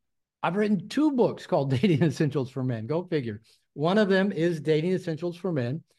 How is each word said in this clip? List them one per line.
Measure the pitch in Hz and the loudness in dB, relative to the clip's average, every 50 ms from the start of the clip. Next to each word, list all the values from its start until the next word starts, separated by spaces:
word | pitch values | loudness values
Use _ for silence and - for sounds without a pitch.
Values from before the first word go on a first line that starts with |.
| _ _ _ _ _ _ _ _ - | _ _ _ _ _ _ _ _ -4
I've | 165 175 | -2 0
written | 208 214 208 214 170 - - | 0 0 2 0 0 -2 -2
two | - 269 302 311 | -2 0 2 2
books | 277 247 208 151 107 - - - | 4 4 2 2 0 -2 -4 0
called | 185 156 139 139 | 0 0 2 2
<laughs> | 131 123 | 2 2
Dating | - 202 160 123 170 | 4 4 4 4 2
Essentials | 151 127 - 160 143 127 147 127 127 | 2 2 2 0 0 0 -2 -4 -4
for | - 135 127 | -4 -6 -4
Men. | 127 120 110 107 | -4 -4 -4 -4
Go | 117 151 170 180 | -4 -4 -4 -4
figure. | 175 170 151 123 113 101 104 - _ _ _ _ _ - | -4 -4 -4 -4 -4 -8 -10 -12 _ _ _ _ _ -8
One | - 147 175 190 214 | -4 0 2 4 4
of | 214 190 | 4 4
them | 190 185 190 208 | 4 2 2 0
is | 190 151 165 175 170 151 | 0 0 0 0 0 -2
Dating | - 156 156 156 156 180 185 | 0 0 0 2 2 0 -2
Essentials | 180 - 165 160 147 175 175 170 | -2 -2 -6 -6 -6 -6 -8 -6
for | - - 190 | -6 -6 -4
Men. | 165 139 120 120 139 165 - _ _ | -2 -2 -2 -2 -4 -6 -10 _ _